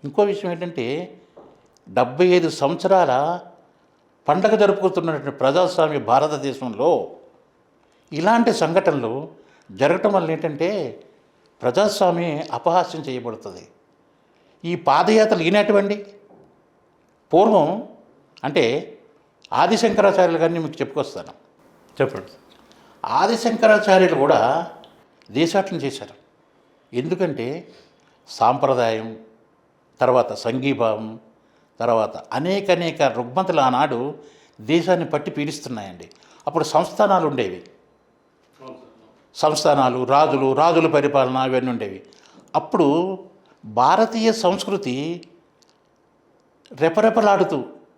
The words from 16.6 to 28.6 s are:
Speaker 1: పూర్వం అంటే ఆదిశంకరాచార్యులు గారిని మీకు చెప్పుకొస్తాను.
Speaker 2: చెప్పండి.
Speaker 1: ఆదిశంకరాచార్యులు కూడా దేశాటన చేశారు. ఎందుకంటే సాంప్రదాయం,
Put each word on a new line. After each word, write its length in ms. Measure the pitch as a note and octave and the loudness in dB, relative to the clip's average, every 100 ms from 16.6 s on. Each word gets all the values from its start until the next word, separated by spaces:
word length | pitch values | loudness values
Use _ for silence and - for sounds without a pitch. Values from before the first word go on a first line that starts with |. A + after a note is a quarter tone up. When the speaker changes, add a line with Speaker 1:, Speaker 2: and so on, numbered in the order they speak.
| _ _ _ _ _ _ _ | _ _ _ _ _ _ _
Speaker 1:
పూర్వం 540 | E3 A3 G#3+ D#3+ G3+ C#4+ - _ _ _ _ | 4 4 4 2 -2 -8 -20 _ _ _ _
అంటే 540 | C#3 F3 A#2 C#3 - - _ _ _ _ _ | -4 0 0 -2 -6 -20 _ _ _ _ _
ఆదిశంకరాచార్యులు 840 | A#2 D#3+ G#3 A3+ G3+ G3+ G3 F3+ E3 | 0 2 2 0 2 2 4 2 2
గారిని 200 | E3 E3+ | 0 -2
మీకు 160 | D#3+ - | -6 -6
చెప్పుకొస్తాను. 480 | C#3 D3+ C3+ - E2+ - _ _ _ _ _ - | -8 -6 -8 -10 -16 -20 _ _ _ _ _ -4
Speaker 2:
చెప్పండి. 260 | C3 G#2 - - _ _ _ _ _ _ | -4 -4 -16 -20 _ _ _ _ _ _
Speaker 1:
ఆదిశంకరాచార్యులు 1080 | - - G#3 A#3 - A3+ A3 G#3 G#3 F#3+ F#3 | -4 0 0 0 -2 2 4 4 6 4 4
కూడా 560 | D#3+ F#3 C3+ A2+ D3+ F3 - - _ _ _ _ | 2 2 4 2 0 -4 -14 -20 _ _ _ _
దేశాటన 460 | G#2+ E3 G3 F#3+ E3+ | -2 0 0 -2 -4
చేశారు. 380 | C3+ - - - _ _ _ _ _ _ _ B2 | -6 -8 -16 -20 _ _ _ _ _ _ _ -6
ఎందుకంటే 720 | D3 F3+ F3+ G2+ A#2 D#3+ F3 - _ _ _ _ _ | -4 -4 -4 -4 -8 -8 -14 -20 _ _ _ _ _
సాంప్రదాయం, 880 | - A2+ C3+ | 0 0 2